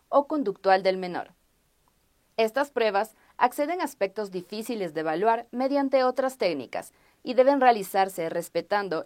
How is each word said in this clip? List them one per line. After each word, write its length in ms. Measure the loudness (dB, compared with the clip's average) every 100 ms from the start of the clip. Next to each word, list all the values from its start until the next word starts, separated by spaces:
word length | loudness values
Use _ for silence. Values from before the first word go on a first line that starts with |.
| -2
o 180 | 0 0
conductual 560 | -2 -4 -2 2 4
del 140 | 4 -2
menor. 360 | -4 -8 -10 _ _ _ _ _ _ _ _ _ _ -2
Estas 320 | -2 0 -4
pruebas 460 | 0 0 0 -2 _ _ 0
acceden 440 | 0 0 -4 -2
a 40 | -4
aspectos 440 | -4 -6 -4 -8
difíciles 640 | -8 -10 -10 -8 -6 -6
de 80 | -4
evaluar 460 | -4 0 2 0 -2
mediante 520 | -4 -2 0 2 2
otras 340 | 2 0 -4 0
técnicas 560 | -2 -2 -6 -10 -10 _ _ _
y 100 | -4
deben 280 | 2 4 6
realizarse 680 | 6 4 2 0 0 -2 -4
respetando 760 | -4 -4 -6 -2 -2 -2 -6